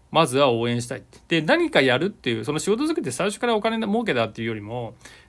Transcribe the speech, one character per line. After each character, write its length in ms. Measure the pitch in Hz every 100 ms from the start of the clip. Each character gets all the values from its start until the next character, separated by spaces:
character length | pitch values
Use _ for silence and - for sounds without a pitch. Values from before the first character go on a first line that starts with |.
| -
ま 160 | 156 156
ず 120 | 131
は 120 | 143
応 180 | 117 120
援 120 | 120
し 40 | 117
た 100 | 135
い 40 |
っ 20 |
て。 380 | - - - 165
で、 60 | 156
何 240 | 320 320
か 100 | 160
や 180 | 131 123
る 80 | 190
っ 40 |
て 200 | - 127
い 80 | 113
う、 60 |
そ 80 | 110
の 60 | 151
仕 120 | 190
事 160 | 226 311
作 140 | 339
り 20 |
っ 20 |
て 60 | 196
最 180 | - 196
初 120 | 202
か 60 | 240
ら 100 | 214
お 40 |
金 240 | 226 226
儲 200 | 214 220
け 100 | 208
だ 100 | 127
っ 80 | 107
て 100 | 117
い 20 |
う 40 | 113
よ 60 |
り 60 | 110
も、 340 | 104 123 113 - - -